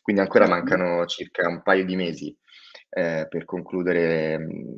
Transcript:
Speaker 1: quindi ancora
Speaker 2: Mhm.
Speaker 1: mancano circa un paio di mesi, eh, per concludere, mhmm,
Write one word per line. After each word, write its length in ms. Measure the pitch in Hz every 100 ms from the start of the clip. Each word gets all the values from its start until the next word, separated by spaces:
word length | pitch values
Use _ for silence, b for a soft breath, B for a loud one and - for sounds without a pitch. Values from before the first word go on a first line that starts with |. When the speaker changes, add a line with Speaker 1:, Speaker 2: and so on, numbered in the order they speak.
Speaker 1:
quindi 220 | - 101
ancora 240 | 95 117 98
Speaker 2:
Mhm. 40 |
Speaker 1:
mancano 540 | 87 87 92 90 87
circa 420 | 87 - 85 - 87
un 140 | 85
paio 220 | - 95
di 100 | 92
mesi, 400 | 92 87 80 76 - B B B B -
eh, 320 | - 85 80 80
per 160 | 85
concludere, 920 | 78 90 82 92 87 87 85 82 78 78
mhmm, 380 | 80 - -